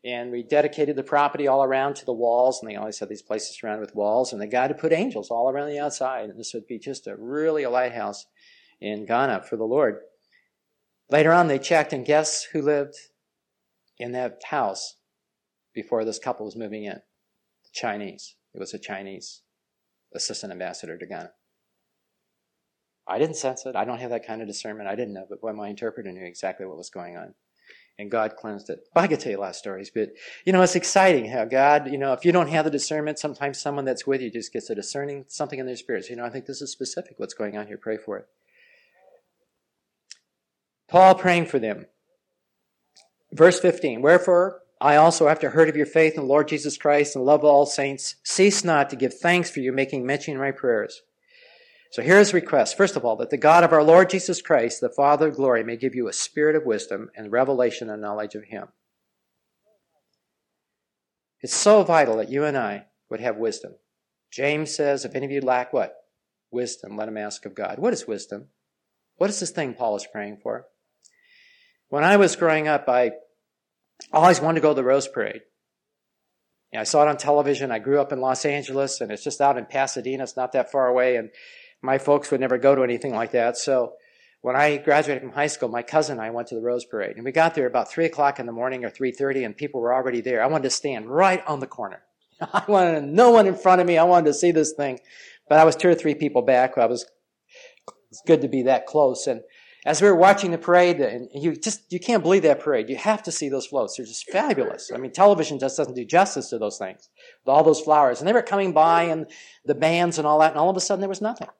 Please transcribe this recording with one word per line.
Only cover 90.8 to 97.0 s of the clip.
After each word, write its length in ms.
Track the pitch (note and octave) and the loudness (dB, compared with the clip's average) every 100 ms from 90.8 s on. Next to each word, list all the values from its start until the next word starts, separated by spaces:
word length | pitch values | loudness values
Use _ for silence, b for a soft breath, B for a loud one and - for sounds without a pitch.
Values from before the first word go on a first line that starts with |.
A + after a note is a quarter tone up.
| C#3+ A#2+ A2+ | -6 -8 -4
right 360 | C#3+ F#3+ F#3 - | 2 2 2 -4
on 140 | C#3+ | -8
the 80 | B2+ | -8
corner. 340 | - G2+ F#2 _ _ _ | -10 -12 -12 _ _ _
<laughs> 160 | _ | _
I 220 | D#3 G3 - | -4 -4 2
wanted 360 | G3+ F3 D#3+ | 2 4 0
no 260 | C#3+ E3+ B3 | 0 6 8
one 160 | A#3 G3 | 8 6
in 100 | F3+ | 4
front 260 | F#3+ F#3 | 4 6
of 60 | F3 | 6
me. 120 | E3 | 4
I 40 | |
wanted 240 | E3+ F3+ D#3 | 6 6 4
to 60 | |
see 180 | D3 F3 | 2 2
this 220 | D#3+ D#3 | 4 0
thing, 260 | D#3 C#3 B2+ B B B B _ | -2 -4 -4 B B B B _
but 120 | D3+ | 8
I 40 | |
was 120 | D#3+ D#3 | 8 6
two 140 | F3+ | 2
or 60 | E3 | 4
three 200 | D#3 D3 | 2 0
people 260 | D3 B2+ | 0 0
back. 340 | A#2 B2+ B2+ - | 4 4 4 2
I 100 | A2+ | 0
was, 180 | A#2+ | 0